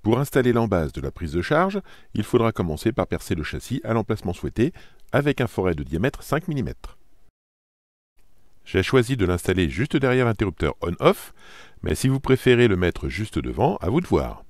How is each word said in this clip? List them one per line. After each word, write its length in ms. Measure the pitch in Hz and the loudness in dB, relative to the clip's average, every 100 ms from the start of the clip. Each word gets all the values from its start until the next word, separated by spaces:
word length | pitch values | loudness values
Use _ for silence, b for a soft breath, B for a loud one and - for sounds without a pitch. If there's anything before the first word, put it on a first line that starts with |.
Pour 180 | 104 117 | 2 0
installer 320 | 143 139 123 | 2 4 4
l'embase 400 | 120 113 92 76 | 4 2 0 0
de 80 | - | -4
la 120 | 67 | -8
prise 200 | - 82 | -6 -4
de 100 | 80 | -4
charge, 380 | 87 151 190 202 B B B | 0 2 2 -2 B B B
il 120 | - 101 | -6 -2
faudra 260 | - 113 | 0 0
commencer 400 | 110 90 76 113 | 0 -4 -2 -2
par 160 | 120 - | -2 -4
percer 280 | 82 - 85 | -4 -4 -6
le 80 | |
châssis 360 | 73 69 - 131 110 | -4 -10 -8 -8 -2
à 80 | |
l'emplacement 400 | 113 101 107 95 | -2 -2 -4 -4
souhaité 400 | 90 71 - 135 b b b b | -6 -6 -2 -2 b b b b
avec 260 | 123 143 139 | 0 0 0
un 80 | 117 | -2
foret 280 | - 92 80 | 0 -2 -2
de 80 | |
diamètre 400 | 67 80 127 - | -4 -2 -2 -4
cinq 260 | - 147 - | -4 -4 -2
millimètres. 480 | 147 78 - - - - - - _ _ _ _ _ _ _ _ _ - - - - - | -4 -6 -8 -16 -20 -20 -20 -20 _ _ _ _ _ _ _ _ _ -20 -20 -20 -20 -2
J'ai 180 | 92 | -2
choisi 320 | 95 131 117 131 | 4 2 2 0
de 100 | 90 | 0
l'installer 440 | 90 - 92 85 | 2 2 2 2
juste 260 | 67 139 143 | 0 -2 2
derrière 300 | 135 127 123 | 2 2 2
l'interrupteur 480 | 110 101 - 76 - | 0 -2 0 -4 -2
on-off, 520 | 87 85 156 208 - - B B B B | -6 2 2 2 -6 -20 B B B B
mais 120 | 87 95 | -4 0
si 140 | 131 | 0
vous 100 | 135 | 0
préférez 480 | - 131 127 120 120 | 2 2 6 6 6
le 80 | 90 | 4
mettre 320 | 90 - 69 | 2 0 -6
juste 320 | 73 107 - | -6 -4 -4
devant, 380 | 62 67 131 101 | -4 0 0 0
à 120 | 85 | 0
vous 120 | 143 | -2
de 60 | 180 | 2
voir. 360 | 87 62 52 | 0 0 -8